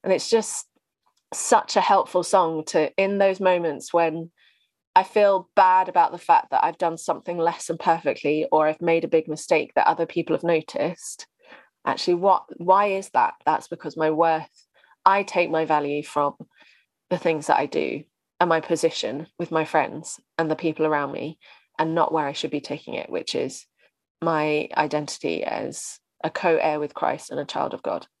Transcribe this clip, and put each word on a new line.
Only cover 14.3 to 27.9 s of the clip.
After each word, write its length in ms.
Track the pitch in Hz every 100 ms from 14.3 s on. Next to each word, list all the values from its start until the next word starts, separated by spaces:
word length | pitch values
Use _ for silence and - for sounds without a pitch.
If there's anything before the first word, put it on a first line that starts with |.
| 160 151 _ _ _ _ _ 190
I 140 | 196
take 280 | 196 190 165
my 140 | 160
value 360 | 156 151 147 147
from 340 | 151 147 143 - - _ _ _ _ _ _
the 80 | 175
things 280 | 175 156 147
that 120 | -
I 80 | 143
do 360 | 160 - - - _ _ _
and 100 | 180
my 100 | 160
position 680 | - 165 165 - 107 135 160 -
with 140 | 175
my 120 | 160
friends 560 | 156 156 - 151 156 - _ -
and 120 | 160
the 60 |
people 300 | 156 165 151
around 260 | 156 151 139
me, 260 | - 147 165 _ _ _ -
and 160 | 160
not 180 | 165 160
where 140 | 160
I 80 | 143
should 180 | 139 151
be 80 | 147
taking 360 | - 151 -
it, 140 | - -
which 260 | - -
is 300 | - 131 - - _ _ _ _ _
my 460 | 165 160 151 151 -
identity 680 | - 151 151 147 - - -
as 560 | - - - 165 - - _ _
a 60 | 165
co-heir 500 | - 180 160 160 151
with 140 | 151
Christ 360 | - - - -
and 100 | -
a 60 |
child 280 | 143 - 135
of 100 | -
God. 240 | -